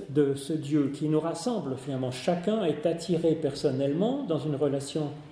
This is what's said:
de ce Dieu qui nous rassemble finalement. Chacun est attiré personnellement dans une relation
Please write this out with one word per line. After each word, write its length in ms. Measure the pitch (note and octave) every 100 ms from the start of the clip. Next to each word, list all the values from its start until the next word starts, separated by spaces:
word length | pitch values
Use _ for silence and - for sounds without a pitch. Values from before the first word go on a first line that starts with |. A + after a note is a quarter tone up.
| -
de 220 | C#3 C#3
ce 180 | C3+ -
Dieu 400 | D3+ C#3 D3+ C3+
qui 140 | C#3 D3+
nous 120 | D#3
rassemble 560 | E3 D#3+ B3+ A3 C3 B2+
finalement. 320 | C#3+ C3 B2+
Chacun 520 | B2+ - F3 G#3 A3
est 200 | E3 D3
attiré 500 | E3+ E3 - E3 E3+
personnellement 920 | D#3 C#3 C3+ D3 C3 C#3 D3+ A3 C#4
dans 140 | A3+ D3+
une 160 | D3+
relation 540 | C#3 C#3+ C3+ - D#3+ C#3+ - -